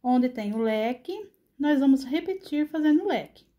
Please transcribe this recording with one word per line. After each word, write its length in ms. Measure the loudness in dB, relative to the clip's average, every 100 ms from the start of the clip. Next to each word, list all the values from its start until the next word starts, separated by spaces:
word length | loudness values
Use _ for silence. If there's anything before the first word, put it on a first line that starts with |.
Onde 260 | 2 2 2
tem 240 | -2 -6
o 60 | -2
leque, 540 | -2 0 -2 -4 -10 -12 -12 _ _ _
nós 220 | 2 4
vamos 240 | 4 4
repetir 640 | 2 -4 -4 -8 -6 -4 -4
fazendo 340 | 0 2 2
o 40 | 2
leque. 400 | -4 -6 _ _